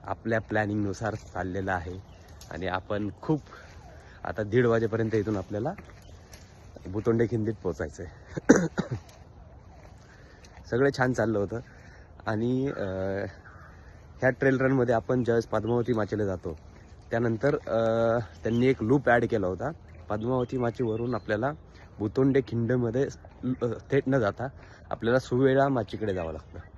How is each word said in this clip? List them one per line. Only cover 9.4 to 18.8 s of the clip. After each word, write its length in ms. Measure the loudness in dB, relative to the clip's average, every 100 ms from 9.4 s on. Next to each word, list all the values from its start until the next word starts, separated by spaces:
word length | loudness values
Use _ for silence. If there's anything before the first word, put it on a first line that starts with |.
| -20 -20 -20 -20 -20 -20 -20 -20 -20 -20 -20 -20 -4
सगळं 200 | 2 2 2
छान 160 | 0
चाललं 260 | 2 2 2
होतं. 220 | -2 -4 -10 -20 -20 -20 -20 -10 -4
आणि, 440 | -2 0 0 -2 -4
अ, 60 | -4 -4 -4 -4 -6 -10 -20 -20 -20 -20 -20 -20 -20 0
ह्या 120 | 0
ट्रेल 300 | 2 2 4
रनमध्ये 340 | 2 4 4
आपण 300 | 2 2 0
ज्यावेळेस 220 | 4 2 2
पद्मावती 460 | -2 0 0 2
माचेला 320 | 0 0 0
जातो, 340 | -2 -2 -6 -10 -14 -20 -20 -20 -6
त्यानंतर, 440 | -2 0 2 0
अ, 640 | 0 0 2 2 4 2 2 -2 -6
त्यांनी 240 | -2 2 4
एक 160 | 2